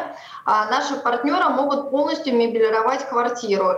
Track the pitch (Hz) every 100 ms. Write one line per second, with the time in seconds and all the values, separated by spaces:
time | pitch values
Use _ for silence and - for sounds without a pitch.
0 | - - - - - 214 214 254 - 277
1 | 240 233 277 349 330 254 285 285 - 269
2 | 294 311 269 233 233 226 220 220 233 269
3 | 277 240 240 240 220 190 185